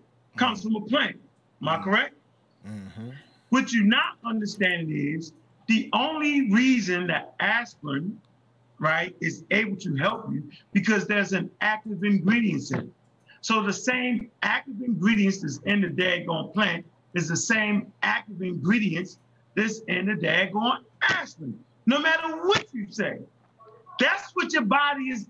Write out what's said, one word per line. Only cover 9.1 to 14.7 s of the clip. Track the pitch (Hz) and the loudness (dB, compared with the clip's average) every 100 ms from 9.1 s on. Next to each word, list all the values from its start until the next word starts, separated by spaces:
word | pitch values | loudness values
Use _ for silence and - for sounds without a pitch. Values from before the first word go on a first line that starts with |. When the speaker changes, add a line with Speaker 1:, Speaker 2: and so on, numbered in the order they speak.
| - | -4
Speaker 1:
is | 165 165 156 | -6 -4 -2
able | 202 214 190 | 0 0 -4
to | 180 135 | -4 0
help | 185 - 139 | 0 -2 -6
you | 143 - - _ | -6 -8 -16 _
because | 202 220 208 196 | 0 2 2 2
there's | 208 190 | 0 2
an | 190 - - | -2 -4 -4
active | 208 214 220 185 | -2 -2 -4 -2
ingredient | 208 196 170 233 214 143 - | 2 4 4 4 2 0 -2
in | 120 | -4
it. | 120 - _ _ _ - | -6 -14 _ _ _ -8
So | - 220 | 0 0
the | 202 | 0
same | - 247 254 247 233 - - | -2 -2 -2 0 -2 -4 -6
active | 202 254 277 | -2 -2 -4